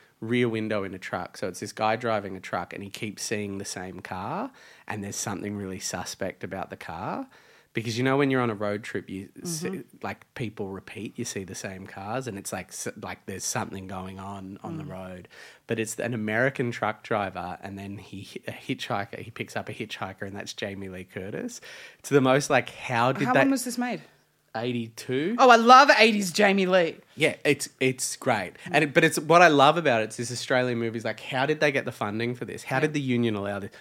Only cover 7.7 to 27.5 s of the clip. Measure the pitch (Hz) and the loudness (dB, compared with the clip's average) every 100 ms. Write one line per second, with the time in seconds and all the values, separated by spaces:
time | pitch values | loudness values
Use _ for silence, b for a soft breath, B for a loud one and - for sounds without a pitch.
7.7 | 117 113 110 131 135 139 131 117 101 104 | -6 -4 0 2 2 2 2 0 -2 -4
8.7 | 104 - 98 - 95 101 - 175 156 180 | -4 -6 -8 -8 -10 -10 -12 -8 -6 -6
9.7 | 180 - - 101 - _ - 110 - 98 | -8 -12 -12 -10 -10 _ -8 -8 -6 -8
10.7 | 98 - 98 113 - 113 101 92 90 101 | -8 -12 -12 -12 -8 -8 -8 -8 -10 -10
11.7 | 95 95 98 101 127 123 98 - 101 - | -12 -14 -12 -6 -6 -6 -8 -8 -8 -10
12.7 | - - - 95 92 - 92 - 123 98 | -10 -10 -10 -12 -12 -12 -8 -4 -4 -6
13.7 | 98 95 95 95 95 98 98 95 101 - | -8 -10 -10 -10 -12 -12 -12 -12 -12 -10
14.7 | - - 92 92 90 90 B B B - | -10 -10 -12 -12 -14 -18 B B B -6
15.7 | 113 110 - 113 117 107 110 131 131 120 | -4 -4 -4 -4 -2 -2 2 2 0 -4
16.7 | - 107 - - 107 95 90 87 - 98 | -2 -4 -4 -4 -2 -2 -6 -10 -10 -10
17.7 | 98 101 107 - 98 - - - - - | -10 -10 -12 -12 -16 -14 -12 -12 -10 -8
18.7 | 131 - 104 101 - 101 - 104 107 98 | -6 -4 -4 -6 -10 -12 -10 -8 -8 -8
19.7 | 104 107 - 95 - 98 98 - - 104 | -10 -10 -8 -10 -8 -10 -10 -10 -8 -8
20.7 | 98 95 92 95 101 95 - 240 - B | -8 -10 -12 -12 -10 -8 -8 -8 -10 B
21.7 | B B B - 139 131 139 143 131 - | B B B 2 4 6 4 4 2 0
22.7 | - - 117 123 135 233 254 269 262 247 | -8 -2 2 2 2 4 6 6 2 -2
23.7 | 247 247 175 - _ _ _ _ 110 123 | -4 -4 -6 -10 _ _ _ _ -4 -2
24.7 | 120 113 - - 131 175 240 262 233 233 | -2 -4 -8 -4 -2 0 6 10 10 12
25.7 | 254 294 214 226 208 185 175 202 196 185 | 12 12 8 8 4 0 4 4 6 4
26.7 | 185 165 - - - 147 - 147 | 4 4 -2 -10 0 0 2 2